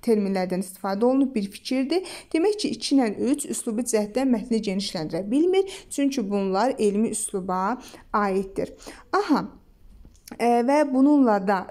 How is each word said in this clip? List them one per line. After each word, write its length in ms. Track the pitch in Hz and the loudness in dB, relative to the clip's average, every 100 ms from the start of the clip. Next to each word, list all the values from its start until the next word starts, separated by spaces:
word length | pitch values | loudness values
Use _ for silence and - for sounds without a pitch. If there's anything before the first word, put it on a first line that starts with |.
terminlərdən 640 | - 214 196 196 185 185 | 2 2 2 0 -2 -2
istifadə 400 | 190 - 196 196 | -4 -8 -6 0
olunub, 300 | 240 262 269 247 | 2 4 2 0
bir 160 | 202 | -6
fikirdir. 560 | - - 262 269 330 381 - - | -8 -6 -2 0 -2 -4 -14 -6
Demək 240 | 320 370 415 | 0 0 0
ki, 160 | - | -4
iki 240 | 226 - 277 | -4 0 2
ilə 160 | 233 202 | 2 0
üç 300 | 214 285 - | -2 -2 -4
üslubi 320 | 220 - 220 | -6 -6 -4
cəhətdən 480 | 247 220 208 226 269 | -2 -2 0 -2 0
mətni 320 | 233 - 226 | 0 0 -2
genişləndirə 640 | 214 190 196 180 156 - 202 | -2 -4 -4 -6 -6 -6 -2
bilmir, 400 | 262 349 381 381 - - | 2 4 2 0 -6 -12
çünki 340 | - 277 269 | -2 0 0
bunlar 480 | 196 202 196 190 240 269 | -2 -2 0 0 0 2
elmi 340 | 214 196 226 | 0 2 0
üsluba 640 | 214 - 202 185 185 190 247 - - - | -2 -6 -6 -4 -2 -2 -4 -10 -20 -6
aiddir. 600 | 220 202 190 196 - - - - - - | -2 0 0 -4 -6 -6 -8 -18 -20 -4
Aha, 340 | 370 403 262 180 - _ _ - - - - - - | -2 2 0 0 -12 _ _ -20 -20 -20 -20 -20 -2
ə, 120 | 233 240 | 2 4
və 180 | 240 285 294 | 4 4 2
bununla 460 | 262 269 294 254 202 190 | 4 6 6 6 4 2
da 140 | 196 - | -2 -2